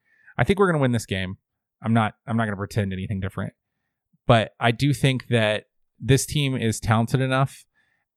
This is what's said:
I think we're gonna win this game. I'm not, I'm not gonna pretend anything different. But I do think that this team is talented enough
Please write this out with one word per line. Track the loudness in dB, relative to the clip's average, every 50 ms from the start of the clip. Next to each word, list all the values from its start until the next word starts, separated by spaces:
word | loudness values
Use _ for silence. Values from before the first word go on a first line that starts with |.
| _ _ _ _ _ -8 -4
I | -2 2
think | 2 2 4
we're | 4 2
gonna | 4 2 2
win | 2 0
this | 0 -2
game. | -4 -4 -4 -4 -6 -8 -12 _ _ _ _ _ _ _ _ -4
I'm | 0 2
not, | 2 2 0 -4 _ _
I'm | -6 -4
not | -2 -2
gonna | -2 -4
pretend | -6 -6 -6 -2 -2 -2 -2 -2
anything | -6 -6 -6 -6 -4
different. | -6 -6 -6 -6 -8 -10 -10 _ _ _ _ _ _ _ _ _ _ _ _ _ _
But | 4 4 4 2 0 _ -2
I | 0 0 0
do | 0 0 0 0
think | 0 0 0 0 -2 -4 -2
that | 0 0 2 2 0 -2 -4 _ _ _ _ _ _ -6
this | 0 2 2 2 2
team | 0 -2 -2 0 0 -2
is | -2 -2 -2 -2 -2
talented | 0 2 2 2 2 2 0 0
enough | 0 0 0 0 0 -2 -4 -10 -20 _ _ _ _ _ _ _ _ _ _